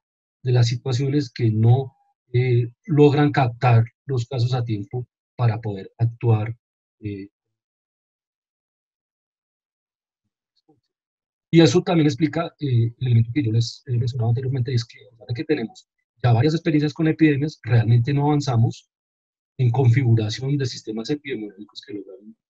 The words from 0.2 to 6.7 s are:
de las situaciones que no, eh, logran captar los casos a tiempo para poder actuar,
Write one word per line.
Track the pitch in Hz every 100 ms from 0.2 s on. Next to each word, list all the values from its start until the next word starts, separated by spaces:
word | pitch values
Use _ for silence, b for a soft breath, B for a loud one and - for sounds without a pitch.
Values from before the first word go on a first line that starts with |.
| _ _
de | 127
las | 123 117
situaciones | 123 135 120 139 147 143
que | - 117
no, | 107 117 123 135 _ _ _ _
eh, | 123 127 120 117 - -
logran | 147 147 151 147
captar | 143 120 - 127 117 113 _ -
los | 131 117
casos | 131 120
a | 117
tiempo | 117 104 101 123 120 _ _ -
para | 117 107
poder | 113 98 - _
actuar, | 117 - 120 110 110 117 _